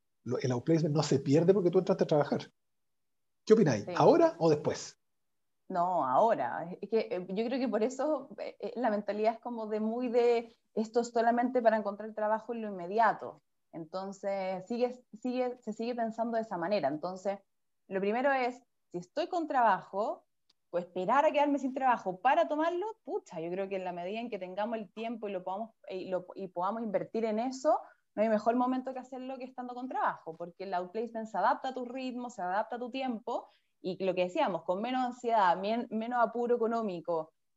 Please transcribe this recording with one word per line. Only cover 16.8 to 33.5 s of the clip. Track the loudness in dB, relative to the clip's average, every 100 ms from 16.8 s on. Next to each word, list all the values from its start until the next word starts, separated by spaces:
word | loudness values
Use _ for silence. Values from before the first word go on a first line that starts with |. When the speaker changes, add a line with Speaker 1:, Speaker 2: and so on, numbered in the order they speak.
| 0
Speaker 2:
Entonces, | -2 -6 -6 -4 -6 _ _ _ _ -6
lo | -2
primero | 0 2 2
es, | 2 0 -4 _ _ _
si | -10
estoy | -8 -6 -2
con | -2 0
trabajo, | 4 4 4 -2 -4 -4 -6 _ _ _ _ _
pues | -6 -4
esperar | -4 2 4 4
a |
quedarme | 4 4 2
sin | -2
trabajo | 0 2 2 0 0
para | 4 4 4
tomarlo, | 2 0 0 -4 -8 -8
pucha, | -8 -6 -8
yo | -6
creo | -4 -4
que | -4
en | -6
la |
medida | -6 -6 -6
en | -6
que | -8
tengamos | -8 -6 -4 -6
el | -8
tiempo | -10 -8 -6 -6
y |
lo | -6
podamos, | -6 -6 -8 _ -12
y | -10 -4
lo, | -6 -6 -10
y | -8
podamos | -4 -4 -2
invertir | -2 -4 -2 -2 -2
en | -2
eso, | -4 -2 0 0 -2 _ _ -2
no |
hay | 2
mejor | 2 2 2
momento | 2 0 -4
que | -8
hacerlo | -10 -12 -10 -10
que | -12
estando | -12 -12
con | -10 -8
trabajo, | -2 -2 -2 -8 -12
porque | -12 -10 -6
el |
outplacement | -4 -4 -6 -6 -6 -6
se | 0
adapta | 2 0 -2
a |
tu | -6 -8
ritmo, | -6 -6 -6 -10
se | -6
adapta | -4 -2 -2 -6
a |
tu | -6
tiempo, | -4 -4 -4 -4 -6 -8